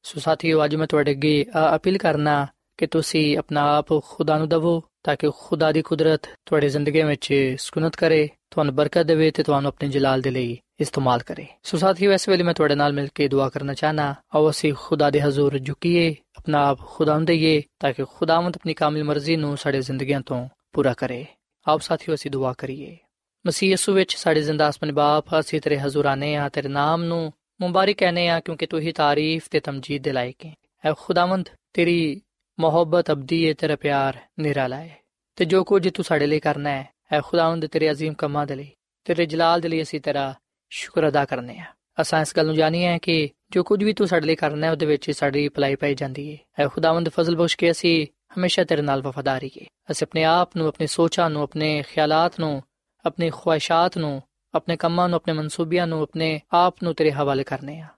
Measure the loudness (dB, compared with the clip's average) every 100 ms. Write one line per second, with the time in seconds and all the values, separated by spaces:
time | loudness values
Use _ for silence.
0 | -12 -6 -2 0 2 2 2 0 0 2
1 | 2 2 2 2 0 2 2 2 0 0
2 | 0 0 0 0 -2 _ _ -6 -2 0
3 | 0 0 2 0 -2 0 2 2 2 -2
4 | -2 -4 0 0 2 2 2 0 -4 _
5 | -2 0 0 -2 -6 0 2 2 -2 0
6 | 2 2 -4 -20 -2 2 2 0 0 2
7 | 2 -2 0 2 2 -2 -6 -2 -2 0
8 | 2 4 2 _ _ -2 0 2 2 2
9 | 2 4 4 2 0 0 0 -4 -4 0
10 | 2 2 0 -2 -4 -8 _ _ -4 0
11 | 0 0 -2 -14 -14 _ -6 0 2 4
12 | 2 2 2 2 2 2 2 2 2 0
13 | -6 -2 0 2 0 -4 -8 -2 -2 0
14 | -4 -6 _ 2 2 2 -2 -2 -4 2
15 | 2 2 0 2 0 0 -6 -4 0 2
16 | 2 -2 _ -12 -2 2 2 0 -8 -2
17 | 0 2 2 2 2 0 -2 _ -4 -2
18 | -8 -4 0 0 0 -4 -8 -2 -2 0
19 | -2 -4 -2 -2 -2 -4 -2 -2 -4 -6
20 | -2 -4 -2 -8 -8 _ _ 0 0 0
21 | -6 -8 -12 _ _ _ -2 -2 0 -6
22 | -4 -6 -4 -4 -4 -6 -10 -12 -14 -20
23 | _ _ _ _ -4 0 2 2 2 2
24 | 2 0 2 2 0 0 0 0 -4 2
25 | 2 2 2 -2 0 -4 0 -2 0 0
26 | 0 0 -2 -2 -2 -4 -4 0 0 0
27 | -2 -4 -6 -10 _ _ -2 2 2 2
28 | 0 2 0 0 -4 -8 -4 -4 -4 0
29 | 2 2 0 -4 -2 -4 -4 -10 -6 -6
30 | -4 -4 -6 -10 -20 -20 _ _ -4 -4
31 | -2 0 2 0 -4 -14 _ 0 2 2
32 | 0 -6 _ _ _ 0 2 4 2 2
33 | 2 -2 -2 0 0 0 -2 -2 0 0
34 | -2 -4 -16 -6 -4 -2 -4 -6 -14 -20
35 | _ _ _ -2 2 2 4 2 2 -2
36 | 0 2 2 2 0 -2 -4 -6 -8 _
37 | _ -2 0 2 2 0 -4 0 0 0
38 | -6 -4 -4 -4 -6 -8 -12 _ _ _
39 | -4 -2 0 2 2 2 0 -4 -4 -6
40 | -4 -4 -4 -8 _ _ _ -14 -4 0
41 | 2 2 0 -4 -8 -16 -18 _ _ -4
42 | 0 0 0 0 2 2 2 2 0 0
43 | 0 0 -2 _ _ -2 2 2 2 0
44 | 2 2 2 0 0 0 -2 0 0 0
45 | -2 -2 0 0 -2 0 -2 0 -2 -2
46 | -6 -8 -14 -16 _ -2 -2 2 2 2
47 | 0 0 0 2 0 2 0 2 2 2
48 | 0 _ _ -4 0 0 2 0 0 -2
49 | -2 -4 -4 -4 -6 -14 -20 _ -8 -4
50 | -2 0 4 4 2 0 -2 -2 -4 2
51 | 2 2 0 0 -4 -2 -2 -2 -4 0
52 | 2 2 2 -2 -4 -4 -10 _ _ _
53 | -8 -4 -4 -2 0 0 2 2 2 0
54 | -4 -6 -10 _ _ -6 -4 -2 0 0
55 | 0 0 -2 -4 -4 -4 -2 -2 -2 -4
56 | -4 -2 -4 -4 _ 2 2 0 -6 2
57 | 0 2 0 -2 -4 -8 -10 -14 -18